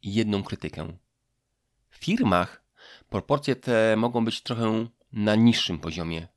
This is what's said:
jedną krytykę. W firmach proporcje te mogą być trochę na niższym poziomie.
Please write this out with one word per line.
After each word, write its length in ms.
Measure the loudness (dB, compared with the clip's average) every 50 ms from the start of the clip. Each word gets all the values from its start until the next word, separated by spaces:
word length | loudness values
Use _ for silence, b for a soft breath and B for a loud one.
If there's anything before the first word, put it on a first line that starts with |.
| -8
jedną 400 | -2 0 0 0 2 0 -2 -2
krytykę. 540 | -4 -10 -10 -10 -12 -10 -10 -12 -12 -12 -16 _ _ _ _ _ _ _ _ _ _ _ _ _ _ _ _ _ _
W 80 | _ -10
firmach 640 | -4 -2 0 0 2 2 2 2 0 -2 -6 -20 _ _ B B B B B B B B
proporcje 460 | -6 -6 -2 -2 -2 -2 0 -2 -4
te 400 | -2 -2 0 2 2 4 4 2
mogą 300 | 2 0 0 0 0 0
być 160 | 0 -2 -6
trochę 460 | _ -8 -4 -2 0 0 0 -2 -4 -6 _ _ _ _
na 240 | -6 -2 0 2 4
niższym 440 | 6 6 6 6 4 0 -2 -4 -6
poziomie. 480 | -6 -8 -6 -6 -6 -6 -6 -8 -10 -12 _